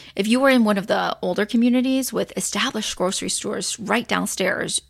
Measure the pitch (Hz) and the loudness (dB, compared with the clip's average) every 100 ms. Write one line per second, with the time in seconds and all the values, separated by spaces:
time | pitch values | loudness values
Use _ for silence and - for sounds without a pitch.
0 | - - 208 247 269 254 214 202 185 202 | -12 -4 2 4 6 6 4 2 0 0
1 | 175 - 185 180 208 233 240 247 254 262 | 0 -2 -2 -2 0 2 4 4 2 0
2 | 247 220 196 190 - 202 240 220 - - | 0 -4 -4 -4 -4 -2 -2 -2 -6 -2
3 | 185 - 185 - 240 202 - - 175 226 | -2 -2 -4 -4 -4 -4 -6 -8 -2 -2
4 | 226 190 190 - 185 - 170 - - | 0 -2 -2 -2 -2 -2 -4 -4 -6